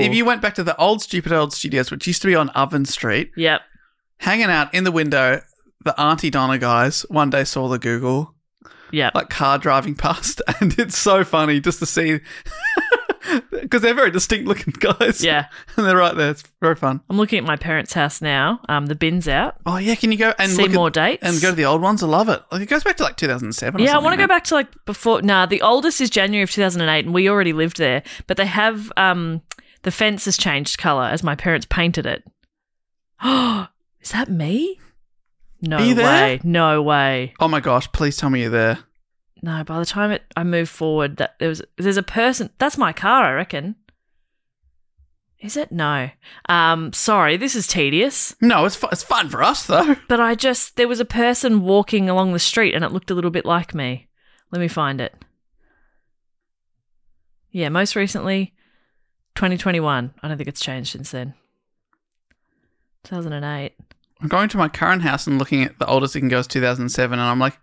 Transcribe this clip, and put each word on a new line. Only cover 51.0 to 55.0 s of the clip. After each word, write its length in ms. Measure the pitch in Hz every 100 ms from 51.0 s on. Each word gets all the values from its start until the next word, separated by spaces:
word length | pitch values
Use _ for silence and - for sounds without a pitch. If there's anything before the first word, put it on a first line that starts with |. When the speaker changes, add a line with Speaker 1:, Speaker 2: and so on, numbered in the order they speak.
| 233
Speaker 2:
person 560 | 233 233 247 254 214
walking 480 | 185 202 202 214 190
along 240 | 185 190
the 60 | 175
street 340 | - 233 214 160
and 80 | 165
it 60 |
looked 200 | 180 -
a 40 | 180
little 140 | 175
bit 140 | 175 -
like 280 | 170 165 160
me. 320 | 127 127 - _ _ - -
Let 80 | 175
me 80 | 170
find 320 | - 143 135